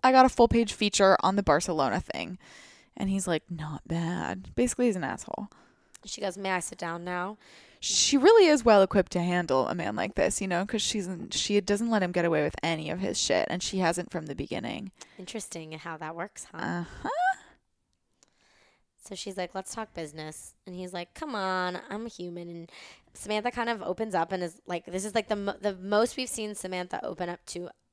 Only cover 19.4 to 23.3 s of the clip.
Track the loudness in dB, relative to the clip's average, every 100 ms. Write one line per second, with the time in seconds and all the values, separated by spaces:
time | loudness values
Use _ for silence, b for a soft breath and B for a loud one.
19.4 | -6 -8 -8 -10 -10 -10 -10 -10 -12 -12
20.4 | -18 _ -14 -10 -8 -8 -10 -10 -8 -4
21.4 | -2 -2 -2 -6 -8 -10 -10 -10 -10 -10
22.4 | -12 -12 -14 B B B B -16 -6